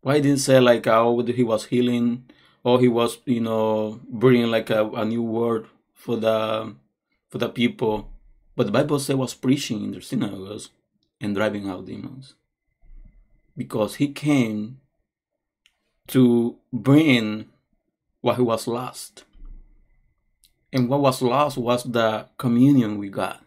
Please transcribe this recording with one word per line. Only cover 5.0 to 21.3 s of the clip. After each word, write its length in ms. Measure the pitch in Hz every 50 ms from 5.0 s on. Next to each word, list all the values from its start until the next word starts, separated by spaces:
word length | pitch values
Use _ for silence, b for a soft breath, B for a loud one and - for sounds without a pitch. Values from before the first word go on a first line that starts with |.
| 110
new 180 | 110 113 117 117
word 440 | 113 110 113 117 117 113 110 110 - _ _ _ _ _
for 240 | _ - - 120
the, 580 | 110 107 110 110 110 110 110 110 110 110 107 104 - _ _ _ _ _ _ _ _ _ _
for 100 | - 120
the 100 | 117 -
people? 600 | - - 120 120 104 - 117 110 107 107 - - - - _ _ _ _ _ _ _
But 120 | - -
the 40 | 101
Bible 280 | 101 123 147 147 151 139
says 160 | 135 - 139
was 180 | 135 127 120 -
preaching 500 | _ - 127 139 143 - - 117 104 104
in 80 | 101
their 100 | 98 95
synagogues 680 | - - - 113 98 101 98 98 95 95 104 98 - - _ _ _ _ _ _ _ _ _ _
and 160 | - 104 101
driving 320 | 98 107 107 101 104 101
out 180 | 98 92 92 -
demons. 500 | - - 104 - - 127 131 131 - _ _ _ _ _ _ _ _ _ _ _ - - - - - _ - _ _ _ _ _ _ _
Because 380 | 156 127 - - 120 107 101 -
he 120 | - 160
came 720 | 143 139 - - 147 147 135 120 110 107 104 104 113 131 - _ _ _ _ _ _ _ _ _ _ _ _ _ _ _ _ _ _ _ _ _ _ _ _ _
to 480 | - - 131 127 120 120 120 117 120 - _ _ _
bring 800 | - 117 101 127 139 147 160 156 127 120 110 107 107 110 110 _ _ _ _ _ _ _ _ _ _ _ _ _ _ _
what 160 | - 120 -
he 40 | 127
was 260 | 123 113 113 113 -
lost. 580 | - 117 120 123 123 - - - - _ - - _ _ - - - - - - _ _ _ _ _ _ _ _ _ _ _ _ _ _ _ _ _ _ _ _ _
And 160 | - 135 123
what 140 | 120 135 143
was 200 | 143 135 131 -
lost 360 | 131 120